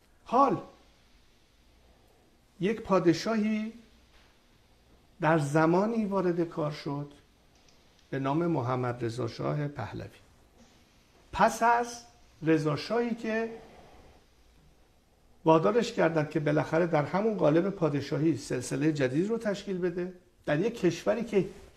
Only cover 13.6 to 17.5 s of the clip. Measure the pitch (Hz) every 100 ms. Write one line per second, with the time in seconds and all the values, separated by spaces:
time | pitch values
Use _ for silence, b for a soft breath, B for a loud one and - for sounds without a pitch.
13.6 | - - - - - - _ _ _ _
14.6 | _ _ _ _ _ _ _ _ 160 160
15.6 | 190 226 202 - 165 165 147 160 147 151
16.6 | 139 160 175 156 139 185 220 196 156